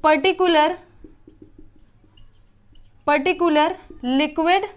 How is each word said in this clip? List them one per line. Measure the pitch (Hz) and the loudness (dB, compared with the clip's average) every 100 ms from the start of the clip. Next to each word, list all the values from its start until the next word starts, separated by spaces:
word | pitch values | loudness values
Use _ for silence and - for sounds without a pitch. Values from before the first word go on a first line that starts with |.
particular, | 311 311 370 359 370 320 302 359 - - - - - _ - - - - - _ _ _ - _ _ _ _ - - _ - | 2 2 2 0 2 2 2 -2 -14 -20 -20 -20 -20 _ -20 -20 -20 -20 -20 _ _ _ -20 _ _ _ _ -20 -20 _ -2
particular | 294 285 311 339 302 311 370 - - 247 262 | -2 -2 -2 0 0 0 -4 -16 -12 -4 -2
liquid | 302 302 320 381 403 | -2 -2 0 0 -2